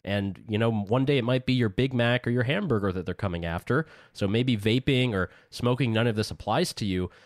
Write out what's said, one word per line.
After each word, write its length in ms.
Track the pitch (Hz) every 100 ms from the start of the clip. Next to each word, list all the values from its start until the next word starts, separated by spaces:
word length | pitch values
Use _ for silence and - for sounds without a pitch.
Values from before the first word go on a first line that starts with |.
And, 400 | - 101 98 92 -
you 120 | 107
know, 120 | 113
one 360 | 110 98 123 135
day 100 | 143
it 80 |
might 220 | 117 127 127
be 80 |
your 160 | 127 113
Big 240 | 107 135
Mac 320 | 127 117 123 -
or 40 |
your 120 | 123
hamburger 500 | 120 175 196 110 101
that 140 | 92 87
they're 80 |
coming 320 | 90 98 87 85
after. 400 | 85 - 131 156 - -
So 160 | - 101
maybe 300 | 110 127 113
vaping 560 | 107 123 135 127 127
or 160 | 98 90 - _
smoking, 420 | - 120 123 127
none 160 | 110 120
of 100 | 107
this 140 | 107
applies 440 | 85 - 120 180
to 100 | -
you. 260 | 107 92 90 -